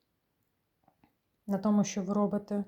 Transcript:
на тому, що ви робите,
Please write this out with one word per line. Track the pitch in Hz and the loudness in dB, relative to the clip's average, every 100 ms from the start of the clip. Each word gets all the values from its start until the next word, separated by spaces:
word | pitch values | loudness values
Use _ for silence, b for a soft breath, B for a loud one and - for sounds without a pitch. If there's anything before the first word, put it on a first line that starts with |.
| _ _ _ _ _ _ _ _ _ _ _ _ _ _ - | _ _ _ _ _ _ _ _ _ _ _ _ _ _ -4
на | 196 | -2
тому, | 214 208 | 2 4
що | 202 208 | 2 -2
ви | 185 | -2
робите, | 208 202 202 202 208 | 0 0 0 -4 -6